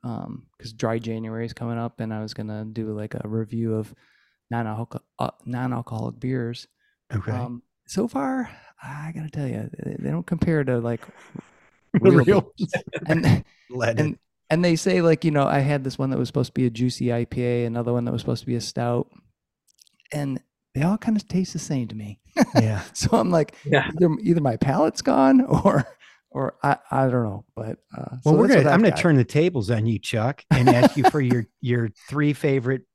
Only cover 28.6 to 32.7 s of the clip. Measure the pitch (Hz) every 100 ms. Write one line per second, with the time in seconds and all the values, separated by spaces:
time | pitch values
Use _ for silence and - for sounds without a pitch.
28.6 | 139 170 220 151 175 143 117 147 175 165
29.6 | 101 117 110 107 - 113 113 143 _ 135
30.6 | 123 123 262 - 127 151 127 123 113 _
31.6 | 123 120 113 - - 139 147 143 147 135
32.6 | 117